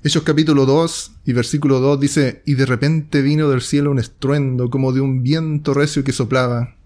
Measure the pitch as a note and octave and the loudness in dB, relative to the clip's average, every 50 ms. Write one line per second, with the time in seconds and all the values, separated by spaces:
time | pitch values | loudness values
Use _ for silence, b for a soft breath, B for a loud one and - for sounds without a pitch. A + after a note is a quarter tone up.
0 | - - - D#3+ D3+ - D#3 D#3 D#3 D#3 D3+ C#3 C3+ C3 C#3 D#3 E3 E3 - - | -4 0 -2 -2 0 0 0 2 2 4 4 4 4 4 4 2 2 0 -4 -8
1 | - - - - - - B2 A#2+ A#2+ - - D3+ C#3+ C#3+ C3+ C3 B2+ C#3 C#3+ C#3 | -12 -14 -18 -10 -4 -2 -2 0 -2 -2 -2 -2 0 2 2 2 2 2 2 2
2 | C#3 C#3 - D#3 C#3+ B2+ - - _ - C#3+ B2+ C3+ B2+ B2+ A#2 C3+ D3 D#3+ D#3+ | 0 0 0 0 0 0 -2 -6 _ -2 0 2 2 0 0 0 0 0 0 0
3 | D3 D#3 - C#3+ C3+ C#3 D3 D3+ D#3 D3 C3+ B2+ - - - C#3+ C#3+ D3 C#3+ C3 | -2 0 0 0 2 2 2 2 2 2 0 0 -2 -2 -2 0 0 0 0 -2
4 | A2+ - - _ - C3+ C#3+ D3 C#3 C3+ B2+ B2 B2 B2 B2 C3+ C3+ C3 B2+ C3+ | -2 -4 -8 _ -2 -2 0 0 0 -2 -2 -2 -2 -2 -2 -2 0 0 0 0
5 | C3+ C3+ C3 C3 B2 B2+ D3+ D#3+ D#3+ D#3 D3+ D3 D3 C#3+ C#3 C#3 C#3+ D3 - D3 | 0 0 -2 -2 0 0 0 0 -2 -2 -4 -4 -2 -2 0 0 0 0 0 -2
6 | C3+ C3+ B2 - B2+ G#2+ C3 C3 B2+ B2 A#2+ A#2+ A#2+ - - _ - | -2 -2 -2 -2 -2 0 0 0 0 0 0 -2 -4 -6 -8 _ -20